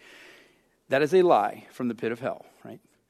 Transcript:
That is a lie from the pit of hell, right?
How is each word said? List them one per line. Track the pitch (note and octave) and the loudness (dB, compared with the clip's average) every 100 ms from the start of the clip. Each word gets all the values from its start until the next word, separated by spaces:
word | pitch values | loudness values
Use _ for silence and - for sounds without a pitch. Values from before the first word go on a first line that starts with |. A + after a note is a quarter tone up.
| - - - - _ _ _ _ - | -20 -20 -20 -20 _ _ _ _ -4
That | C3+ | 0
is | D3 | 2
a | F#3 | 4
lie | F3 A#2+ G#2 G#2+ - | 6 4 2 -6 -18
from | - B2 | -8 -8
the | A2 | -6
pit | A2+ | -6
of | A#2+ | -6
hell, | A2+ - - _ | -8 -10 -14 _
right? | A2+ A2 _ _ | -20 -20 _ _